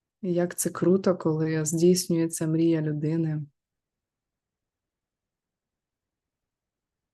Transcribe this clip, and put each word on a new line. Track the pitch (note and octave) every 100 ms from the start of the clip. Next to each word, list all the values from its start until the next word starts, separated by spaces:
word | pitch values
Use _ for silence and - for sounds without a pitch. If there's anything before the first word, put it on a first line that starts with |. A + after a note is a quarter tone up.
| _ _
як | F#3+ E3+ F3 -
це | E3+
круто, | - E3+ F#3+ G3 F3+
коли | E3 D#3 D#3+ D#3+
здійснюється | D#3 E3 F3 F3+ - E3+ E3 - D#3+
мрія | D#3+ E3 D#3+
людини. | D#3 D3+ D3+ E3 D#3+ D3+ D3 _ _ _ _ _ _ _ _ _ _ _ _ _ _ _ _ _ _ _ _ _ _ _ _ _ _ _ _ _ _ _ _ _ _ _ _